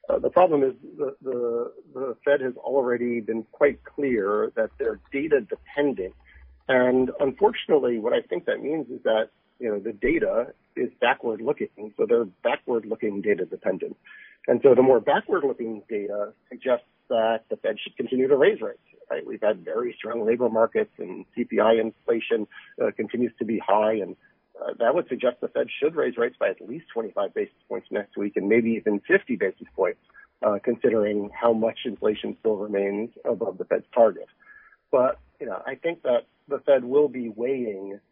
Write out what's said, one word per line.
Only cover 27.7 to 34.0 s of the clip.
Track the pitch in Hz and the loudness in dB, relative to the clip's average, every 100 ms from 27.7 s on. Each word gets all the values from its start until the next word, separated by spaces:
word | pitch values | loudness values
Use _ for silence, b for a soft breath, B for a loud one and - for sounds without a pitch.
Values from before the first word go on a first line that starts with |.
| 107 _ | -10 _
next | 104 101 - | -8 -6 -6
week | 101 101 | -4 -2
and | 98 | 2
maybe | 113 113 | 2 2
even | 113 107 101 | -2 -2 -4
fifty | - - - | 2 2 2
basis | 107 98 - - | -2 -2 -4 -14
points, | - 92 - _ B B _ 107 | -2 -2 -2 _ B B _ -2
uh, | 101 | 0
considering | - 117 127 110 104 104 101 | -2 0 2 2 0 -2 -6
how | - 117 | 0 0
much | 113 113 - | 2 0 -4
inflation | 123 98 110 107 104 101 | -10 -2 -2 -2 -8 -4
still | 113 104 | -2 -2
remains | 104 101 98 101 117 - | -2 0 0 -2 -8 -8
above | 131 104 107 92 | -6 -4 -4 -8
the | |
Fed's | - 110 - | -2 -2 0
target. | - | 6